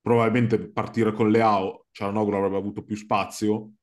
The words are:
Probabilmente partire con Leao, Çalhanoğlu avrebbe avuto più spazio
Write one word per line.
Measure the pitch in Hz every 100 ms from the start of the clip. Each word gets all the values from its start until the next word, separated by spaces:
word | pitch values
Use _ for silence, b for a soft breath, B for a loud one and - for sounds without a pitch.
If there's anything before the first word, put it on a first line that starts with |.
Probabilmente | - 117 113 117 117 110 90
partire | - 107 - 110
con | 107 110
Leao, | 110 113 101 95 - _
Çalhanoğlu | - 101 104 104 98
avrebbe | 98 98
avuto | 101 101
più | - 104
spazio | - 107 95 - 107 110 - -